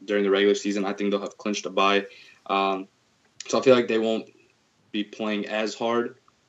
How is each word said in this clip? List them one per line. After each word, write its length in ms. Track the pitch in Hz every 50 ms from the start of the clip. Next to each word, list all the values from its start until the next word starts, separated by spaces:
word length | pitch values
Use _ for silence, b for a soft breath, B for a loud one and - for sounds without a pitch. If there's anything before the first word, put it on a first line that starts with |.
| 98
during 220 | 101 104 104 101
the 60 | 98
regular 240 | 95 98 101 101 101
season, 320 | 101 - 104 98 104 98
I 80 | 98 101
think 160 | - 101 101
they'll 100 | 101 101
have 160 | 101 90 -
clinched 300 | - - 107 104 101 -
a 40 | 90
bye. 360 | 95 98 95 98 101 101 98 98 B B B B B B -
Um, 420 | - 98 98 98 98 95 95 95 - _ _ _ _ _ _ _ _ _ - -
so 120 | - - 117
I 40 | -
feel 140 | 135 127
like 120 | 120 120 117
they 100 | 113 113
won't 320 | 110 113 113 113 113 - - _ _ _ _ _ _ _ _ _ _ _
be 140 | - 107 101
playing 420 | - - - 110 107 107 104 98
as 280 | - 104 107 113 107 101
hard, 420 | - 120 117 117 117 120 120 - - _ _ _ _ _